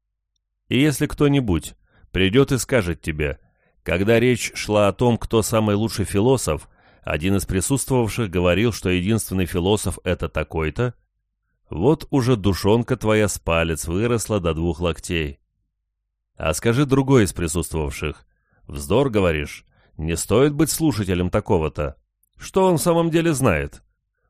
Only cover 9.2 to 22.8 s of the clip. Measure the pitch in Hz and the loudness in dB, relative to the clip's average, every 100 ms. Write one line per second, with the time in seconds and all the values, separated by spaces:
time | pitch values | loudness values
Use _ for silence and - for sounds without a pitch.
9.2 | - 95 90 90 90 107 98 - 92 85 | -2 -2 -2 0 0 0 -2 -6 -4 -4
10.2 | 82 - 76 82 78 76 123 - _ _ | -4 -6 -6 -4 -4 -4 -6 -6 _ _
11.2 | _ _ _ _ - 73 113 160 - 143 | _ _ _ _ -12 -2 0 0 0 0
12.2 | 120 120 95 90 98 113 117 131 107 110 | 2 2 0 0 2 2 0 -2 0 2
13.2 | 104 - - 82 82 80 - 87 117 120 | 2 -2 -2 0 0 -4 -4 -2 0 -2
14.2 | - 107 85 78 85 82 87 80 - 85 | -2 -2 -2 -2 -2 -2 -4 -4 -6 -4
15.2 | 73 69 _ _ _ _ _ _ _ _ | -4 -8 _ _ _ _ _ _ _ _
16.2 | _ - 80 80 117 120 143 135 131 135 | _ -8 -4 -2 0 0 2 2 4 4
17.2 | 95 - 85 87 78 80 71 - 76 - | 4 0 -4 -4 -4 -4 -4 -6 -8 -8
18.2 | _ _ _ _ - 69 71 107 139 107 | _ _ _ _ -14 -10 -2 0 2 2
19.2 | 92 78 73 - _ _ _ - 80 82 | 2 0 -4 -12 _ _ _ -8 -4 -4
20.2 | - 104 147 147 160 - 160 104 92 87 | 0 4 4 2 -2 0 0 0 -2 0
21.2 | 90 107 - 95 78 - 73 - _ _ | 0 -2 0 0 0 -4 -8 -8 _ _
22.2 | _ - - 190 185 165 | _ -20 -4 2 2 2